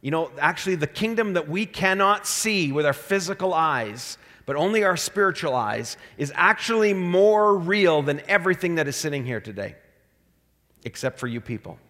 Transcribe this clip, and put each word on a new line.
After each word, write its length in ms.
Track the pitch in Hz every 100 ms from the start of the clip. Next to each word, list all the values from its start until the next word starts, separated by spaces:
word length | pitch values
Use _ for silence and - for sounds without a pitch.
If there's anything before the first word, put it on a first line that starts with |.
You 120 | 131
know, 180 | 160 160 -
actually, 380 | 147 170 190 180
the 100 | 147
kingdom 460 | - 220 226 214
that 160 | 180 151
we 180 | 175 214
cannot 600 | - 190 190 196 202 -
see 440 | - 220 208 156
with 160 | 139 147
our 60 |
physical 600 | 135 - 196 175 190 185
eyes, 640 | 165 160 135 110 107 - - - - -
but 80 | 143
only 260 | 175 220
our 140 | 196 175
spiritual 580 | - 196 196 170 160
eyes, 440 | 127 107 110 113 - - -
is 160 | 143
actually 600 | - 180 214 - 226 214
more 600 | 190 180 180 208 214 208
real 460 | 196 170 208 185 156
than 220 | 143 143 -
everything 480 | 196 180 180 180 170
that 120 | 143
is 80 | 139
sitting 300 | 156 143 123
here 160 | 117
today, 320 | 113 101 98 - _ _ _ _ _ _ _ _ _ _
except 340 | 117 - 131 -
for 80 | 127
you 120 | 117
people. 400 | 113 113 - 82 _